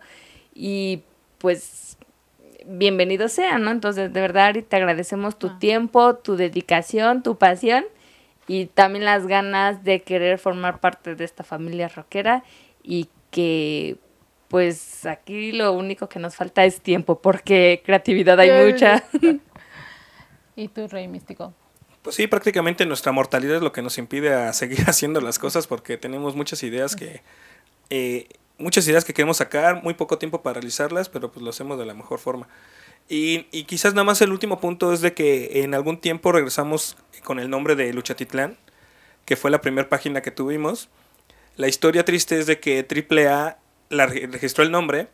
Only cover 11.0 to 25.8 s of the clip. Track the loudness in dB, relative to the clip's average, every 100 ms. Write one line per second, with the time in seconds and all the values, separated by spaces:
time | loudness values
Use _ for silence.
11 | -10 -10 -10 -12 -14 -10 -8 -6 -8 -10
12 | -10 -4 0 0 -2 -20 _ _ -8 -6
13 | -6 _ _ -2 0 0 -2 -4 -6 -10
14 | _ _ _ _ -4 0 0 -2 -12 -14
15 | -12 -12 -12 -10 -6 -2 0 -2 -4 -8
16 | -10 -10 -10 -8 -2 4 4 4 0 0
17 | 0 2 2 2 4 6 6 4 2 2
18 | 4 2 6 8 10 10 8 8 6 6
19 | 2 2 2 2 _ -20 -20 -20 -20 -20
20 | -20 _ -20 _ _ -12 -12 -10 -10 -10
21 | -12 -14 -16 -16 -16 -18 _ _ _ _
22 | -8 -2 0 0 0 0 0 0 -2 -2
23 | -2 0 0 0 0 -2 -2 -6 -8 -8
24 | -8 -4 0 0 -2 -4 -4 0 2 2
25 | 0 -2 -4 -6 -4 -4 -4 -8